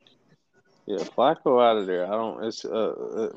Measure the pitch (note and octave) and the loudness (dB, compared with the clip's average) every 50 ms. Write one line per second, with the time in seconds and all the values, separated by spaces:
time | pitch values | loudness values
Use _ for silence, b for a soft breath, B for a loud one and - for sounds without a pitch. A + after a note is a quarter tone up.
0 | _ _ _ _ _ _ _ _ _ _ _ _ _ _ _ _ _ - G2+ F2 | _ _ _ _ _ _ _ _ _ _ _ _ _ _ _ _ _ -6 -4 -4
1 | - - - - A#2+ C#3+ E3 E3 - D#3 C3 B2 A#2+ A#2 A2+ G#2+ G2 F#2 F2+ F2+ | -4 -4 0 2 2 2 2 2 2 2 4 6 6 6 4 2 0 0 -2 -2
2 | F2+ F2+ G#2 A2+ A2+ A2 D2+ B1+ G#2+ A2+ - - - - - A2+ G#2+ F2+ - - | -2 -2 -2 -2 -4 -4 -6 -6 -6 -8 -8 -8 -8 -6 -4 -2 -2 -2 -4 -6
3 | A#1+ A1+ B1 G2+ A2+ - - | -8 -8 -6 -4 -6 -6 -6